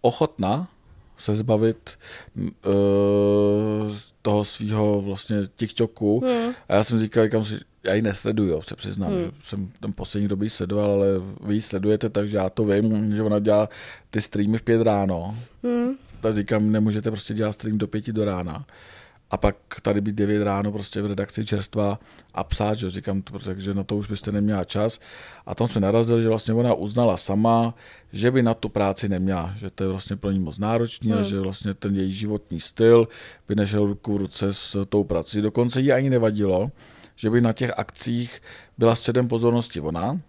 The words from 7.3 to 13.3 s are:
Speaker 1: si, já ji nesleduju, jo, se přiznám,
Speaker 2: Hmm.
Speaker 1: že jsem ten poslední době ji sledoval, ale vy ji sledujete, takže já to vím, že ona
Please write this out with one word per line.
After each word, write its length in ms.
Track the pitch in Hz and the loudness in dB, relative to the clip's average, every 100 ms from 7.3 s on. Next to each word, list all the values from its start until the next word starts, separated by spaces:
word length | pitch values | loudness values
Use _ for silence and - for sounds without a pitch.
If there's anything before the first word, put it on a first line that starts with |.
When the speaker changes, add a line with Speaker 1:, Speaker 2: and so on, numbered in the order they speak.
| 113 | 2
Speaker 1:
si, 140 | 107 107 - _ | -2 -8 -12 _
já 100 | - | -2
ji 80 | 104 | 0
nesleduju, 480 | 110 98 117 110 101 | 0 -2 -2 0 0
jo, 120 | 78 | 0
se 140 | - - | -4 -10
přiznám, 340 | 98 95 95 | -8 -4 -4
Speaker 2:
Hmm. 80 | 190 | -2
Speaker 1:
že 100 | 170 - | -4 -10
jsem 280 | - 101 95 - | -12 -8 -8 -8
ten 120 | - | -10
poslední 360 | 98 95 104 101 | -8 -6 -2 -2
době 180 | 98 107 | 0 -2
ji 40 | |
sledoval, 400 | - 92 101 104 | -4 -4 0 2
ale 160 | 101 98 95 95 - | 4 4 2 -4 -10
vy 100 | 101 | -2
ji 60 | 104 | -2
sledujete, 460 | 107 98 104 107 113 | -2 -2 2 2 0
takže 280 | 104 104 104 | -2 -2 0
já 140 | 95 | -2
to 140 | - | 0
vím, 520 | 107 101 110 107 107 104 | 2 4 4 2 0 0
že 60 | |
ona 160 | 110 | 2